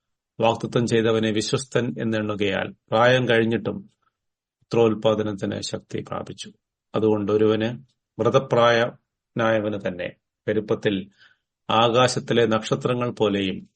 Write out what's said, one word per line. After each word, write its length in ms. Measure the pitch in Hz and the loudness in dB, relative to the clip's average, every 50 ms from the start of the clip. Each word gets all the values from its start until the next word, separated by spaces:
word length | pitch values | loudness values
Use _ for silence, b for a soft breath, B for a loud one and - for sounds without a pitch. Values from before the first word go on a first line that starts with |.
| _ _ _ _ _ _ _ - | _ _ _ _ _ _ _ 0
വാഗ്ദത്തം 480 | 113 113 117 - - 110 - 127 120 110 | 0 0 2 0 -4 -2 -2 -2 0 2
ചെയ്തവനെ 440 | 117 113 110 113 113 110 110 110 | 2 2 2 2 2 2 0 0
വിശ്വസ്തൻ 640 | 107 107 110 - - 131 - - - 127 117 120 117 131 | 0 -2 -2 -2 -4 -4 -4 -2 -2 -2 -2 -2 -4 -4
എന്നെണ്ണുകയാൽ 720 | 127 113 110 107 107 104 107 101 101 101 95 92 92 92 95 - _ _ | -4 -2 -2 -2 -2 -4 -4 -2 -2 -2 0 -2 -4 -6 -8 -14 _ _
പ്രായം 380 | - 110 120 123 127 131 127 117 | 2 4 4 4 4 4 2 2
കഴിഞ്ഞിട്ടും 600 | 120 113 113 113 117 110 98 98 98 95 - - _ _ _ _ _ _ _ _ _ _ _ _ _ _ | 2 2 2 2 0 -2 -2 -4 -6 -8 -12 -16 _ _ _ _ _ _ _ _ _ _ _ _ _ _
പുത്രോൽപാദനത്തിന് 1000 | _ _ - 113 117 113 107 104 107 113 110 104 107 107 104 98 104 101 104 104 | _ _ 2 4 4 4 2 2 2 2 2 2 0 -4 -4 -6 -6 -6 -6 -6
ശക്തി 440 | 104 - - 101 - _ - - - - | -8 -8 -10 -10 -10 _ -10 -10 -8 -8
പ്രാപിച്ചു. 440 | 101 - - - - - - - - _ _ _ _ _ _ _ - | -10 -10 -10 -10 -12 -16 -16 -18 -18 _ _ _ _ _ _ _ -4
അതുകൊണ്ട് 360 | 113 104 110 107 107 104 98 | 0 2 2 2 2 0 0
ഒരുവന്, 460 | 104 107 110 107 110 107 107 113 123 - - _ _ _ _ _ _ - | 2 4 4 4 4 2 0 -2 -4 -8 -12 _ _ _ _ _ _ -2
മൃതപ്രായനായവന് 1600 | 110 120 110 135 135 - - 120 117 120 120 117 117 120 - - _ _ _ _ _ _ _ 117 117 113 113 110 104 107 107 101 95 98 | 0 2 2 2 2 2 2 4 4 4 4 4 2 0 -4 -10 _ _ _ _ _ _ _ -2 0 0 0 0 0 -2 -6 -4 -6 -8
തന്നെ 260 | 90 87 87 - - _ _ _ _ _ _ - | -6 -6 -8 -10 -10 _ _ _ _ _ _ -4
പെരുപ്പത്തിൽ 640 | 104 107 104 - 117 104 - 107 104 95 95 b b b b b b b b _ _ _ _ - | -2 -2 -2 -2 -4 -2 0 -2 -2 -2 -6 b b b b b b b b _ _ _ _ 0
ആകാശത്തിലെ 760 | 110 110 117 120 110 123 - 123 - - - - 117 120 117 | 2 2 2 4 4 2 2 2 0 -2 -4 -2 0 2 2
നക്ഷത്രങ്ങൾ 640 | 110 110 110 110 - 139 123 - 127 123 123 123 123 | 2 2 -2 0 -2 -4 -2 -2 -2 -2 -2 -2 -4
പോലെയും 580 | 117 - 110 104 98 98 101 95 92 92 - - _ | -2 0 0 0 2 0 -2 -2 -4 -8 -12 -16 _